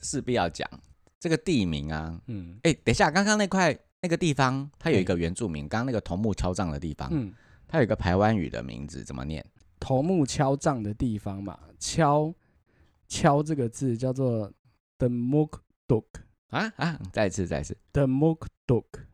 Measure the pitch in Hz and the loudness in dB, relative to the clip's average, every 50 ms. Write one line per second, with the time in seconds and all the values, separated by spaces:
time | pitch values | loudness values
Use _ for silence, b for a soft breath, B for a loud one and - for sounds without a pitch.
0 | - - - 135 117 - 123 110 90 85 - - - - - - - _ - _ | -8 -6 -4 -4 -2 0 0 2 0 0 -2 -6 -8 -10 -10 -14 -20 _ -20 _
1 | _ _ _ _ - 175 160 156 - 196 170 120 98 87 78 71 71 78 78 78 | _ _ _ _ -2 0 0 0 2 2 2 2 2 2 -2 -4 -4 -6 -6 -6
2 | 80 80 82 82 - - 117 101 87 85 87 107 - 165 147 - _ - 120 - | -6 -8 -10 -12 -12 -12 -12 -10 -10 -12 -16 0 0 0 0 2 _ 0 4 4
3 | 202 160 147 190 202 208 214 214 208 180 - 190 180 160 120 - - _ _ _ | 4 4 4 2 2 4 4 2 2 2 2 4 4 2 2 0 -6 _ _ _
4 | - 175 165 170 180 165 139 139 135 131 131 135 139 147 - _ - 165 151 98 | -2 -2 0 2 2 0 2 4 2 2 2 -2 -4 -8 -12 _ 0 2 2 4
5 | 90 90 92 87 85 82 92 - 117 95 78 73 71 73 - 110 120 135 123 104 | 4 2 2 0 0 -2 -2 -2 -4 -4 -4 -6 -6 -4 -4 -4 -2 -2 -4 -4
6 | - - 92 92 110 110 95 - - 92 90 92 98 82 73 71 85 80 71 - | -4 -4 -4 -2 0 -2 0 0 0 -2 0 -2 -2 -4 -4 -4 -6 -6 -8 -8
7 | - 65 165 147 117 95 98 b b b b b b b - 165 123 95 - - | -6 -4 -4 -4 -4 -6 -10 b b b b b b b 0 2 2 2 2 0
8 | - 90 87 95 104 110 110 101 80 62 - 57 62 65 57 60 73 - 58 64 | 2 2 4 4 4 4 4 2 0 -2 -4 -6 -8 -8 -10 -10 -10 -10 -10 -12
9 | 50 - 69 62 65 73 78 73 - - _ _ _ _ _ _ - - 131 131 | -12 -10 -10 -8 -8 -8 -8 -10 -10 -14 _ _ _ _ _ _ -6 -2 0 0
10 | 143 170 190 175 143 - - - 147 135 139 139 - 160 143 120 107 104 107 - | 0 2 2 2 2 0 0 0 0 0 0 0 0 -2 -2 0 -4 -4 -4 -2
11 | 135 123 107 104 - 104 95 98 98 95 - - - - - - - - - - | -2 -2 -2 -4 -4 -8 -8 -8 -8 -10 -12 -14 -18 -20 -16 -10 -8 -4 0 2
12 | 160 143 143 151 151 160 175 - _ _ _ _ _ _ _ _ _ _ _ _ | 4 4 4 4 2 0 -4 -10 _ _ _ _ _ _ _ _ _ _ _ _
13 | _ _ - - - 160 143 143 151 156 160 139 123 113 - - 135 131 117 113 | _ _ -6 2 4 4 4 4 2 0 0 -2 -2 -2 -2 -2 -2 -2 -2 0
14 | 127 131 127 131 135 127 117 110 104 101 - _ _ _ _ _ _ _ _ _ | -2 -2 -2 0 0 0 0 0 -4 -6 -10 _ _ _ _ _ _ _ _ _
15 | 131 123 123 120 120 123 139 151 151 151 - - - _ _ _ _ - 127 110 | 0 0 2 0 0 2 4 2 2 2 -2 -10 -18 _ _ _ _ 2 2 2
16 | - - - - - - _ _ _ _ - 143 208 220 - - 139 170 160 - | 2 -4 -14 -20 -20 -20 _ _ _ _ -4 -4 -4 -4 -4 -4 -4 -4 -2 -4
17 | - 90 - - 107 95 90 - 92 82 - 71 73 - - - _ _ - 143 | -8 -8 -2 0 0 0 0 -2 -2 -2 -2 -4 -4 -6 -10 -12 _ _ 0 2
18 | 143 131 131 135 151 165 160 - - - - _ _ - 123 110 - _ - - | 2 2 2 2 2 2 2 0 -6 -12 -12 _ _ 0 0 0 0 _ -14 -20
19 | - - | -20 -20